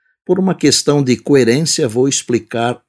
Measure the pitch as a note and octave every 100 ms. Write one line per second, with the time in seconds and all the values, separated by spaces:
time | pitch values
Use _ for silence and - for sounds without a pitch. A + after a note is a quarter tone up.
0 | _ _ - F#3 F#3+ - D3 - - D3
1 | B2+ A2+ - C#3+ A2+ C3 D#3+ - C3 A#2
2 | C#3 - - A#2+ - A#2 A#2 A#2+